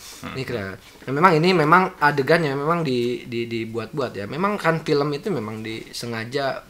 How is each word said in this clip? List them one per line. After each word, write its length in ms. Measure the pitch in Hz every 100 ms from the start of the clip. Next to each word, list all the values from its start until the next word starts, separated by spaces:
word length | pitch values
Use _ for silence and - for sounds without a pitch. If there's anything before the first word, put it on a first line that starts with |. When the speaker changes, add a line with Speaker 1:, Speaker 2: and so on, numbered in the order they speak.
| - -
Speaker 1:
Hmm. 160 | - 165
Speaker 2:
Ini 80 |
clear. 220 | 127 117 95 95 - -
Nah, 100 | -
memang 200 | 143 185
ini 160 | 156 180
memang 320 | 180 147 175 185 -
adegan 460 | 147 143 135 170
yang 100 | 156 139
memang 240 | 147 170
di, 440 | 156 123 120 120 131
di, 220 | 117 117
dibuat-buat 640 | 113 110 113 110 147 120
ya. 120 | 101 101
Memang 280 | 135 202 208
kan 280 | 165 160
film 260 | 156 147 147
itu 200 | 143 220
memang 340 | 147 110 110
disengaja, 960 | 110 110 - - 120 113 113 139 135 - -